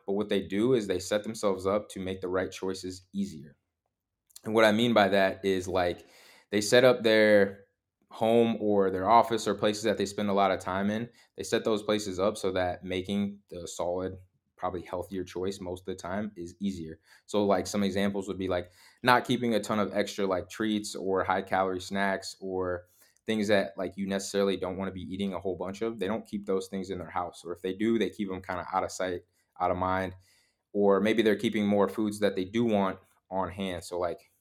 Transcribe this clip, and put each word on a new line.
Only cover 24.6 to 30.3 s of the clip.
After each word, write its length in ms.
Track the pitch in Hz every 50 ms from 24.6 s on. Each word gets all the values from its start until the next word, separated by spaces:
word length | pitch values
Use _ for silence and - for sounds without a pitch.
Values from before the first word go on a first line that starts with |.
| 90 90 92 92
wanna 140 | 95 95
be 120 | 92 95 87 - 92
eating 220 | 92 101 98 92
a 40 | 87
whole 160 | 87 98 92 82
bunch 260 | 92 90 95 101 113
of, 160 | 113 117 113
they 60 | 92 95
don't 180 | 107 110 - -
keep 200 | - 101 101 -
those 200 | 95 95 - -
things 220 | - 95 92 92
in 80 | 95 90
their 120 | 85 80
house. 340 | - 92 87 82 - - -
Or 80 | 85 85
if 80 | - -
they 120 | 92 92
do, 240 | 98 107 113 113 113
they 120 | 101 85
keep 180 | - - 104 95
'em 120 | 92 92 92
kinda 240 | - 92 90 85 - -
out 100 | 95 90
of 60 | 85
sight, 320 | - - 92 92 90 87 - _ _ _ _ _ _ -
out 100 | 90 90
of 60 | 92 90
mind. 380 | 92 92 92 92 95 90 90 - - _